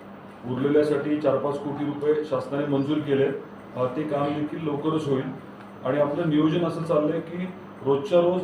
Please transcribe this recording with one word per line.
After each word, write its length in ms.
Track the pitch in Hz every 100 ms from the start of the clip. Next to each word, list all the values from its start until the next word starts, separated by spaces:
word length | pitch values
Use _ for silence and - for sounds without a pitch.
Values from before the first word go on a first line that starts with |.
| - - - - 120
उरलेल्यासाठी 680 | 123 143 151 151 143 151 147
चार 160 | 143 127
पाच 220 | 143 139
कोटी 260 | 147 143
रुपये 300 | 147 147 147 151
शासनाने 420 | - 127 - 143 143
मंजूर 320 | 139 139 151
केले. 280 | 139 135 135 135 - - - 123
अ, 80 | 127 156
ते 60 |
काम 240 | 151 143 143
देखील 400 | 151 147 165 160
लवकरच 420 | 139 156 156 143
होईल. 440 | 131 - - - - - -
आणि 160 | 127 143
आपलं 280 | 143 147 175
नियोजन 360 | 151 156 175
असं 180 | 165 165
चाललंय 380 | 160 151 151 165
की 260 | 165 175 185 - - -
रोजच्या 360 | 127 139 - 175
रोज 200 | 175 180